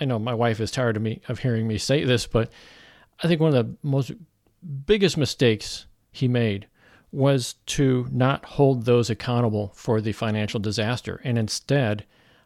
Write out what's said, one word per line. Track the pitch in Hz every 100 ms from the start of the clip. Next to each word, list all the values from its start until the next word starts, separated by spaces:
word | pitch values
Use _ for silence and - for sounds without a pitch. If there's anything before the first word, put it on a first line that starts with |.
I | 139
know | 113
my | 117
wife | 113 120 107
is | 107
tired | - 120 107
of |
me, | 110 113 -
of | 113
hearing | 131 113 113
me | 104
say | - 139
this, | 127 120 -
but | 117 113 - - - - - _ -
I | 165
think | 165
one | 160 131
of | 117
the | - 147
most | 135 131 - - _ _ _ 175 139 139
biggest | 208 190 160
mistakes | 127 - 123 107 - - - _ _
he | - 127
made | 120 113 98 - _ _ _ _
was | 143 139 135 120 - -
to | - 135 127 123
not | 127 127 139 -
hold | - 139 127 113
those | 120 117
accountable | 110 - 120 120 104 101 -
for | - 110
the | 110
financial | - 113 107 104 113
disaster. | 107 104 107 123 - 90
And | 135 117
instead, | 107 - - 143 113 104 - _ _ _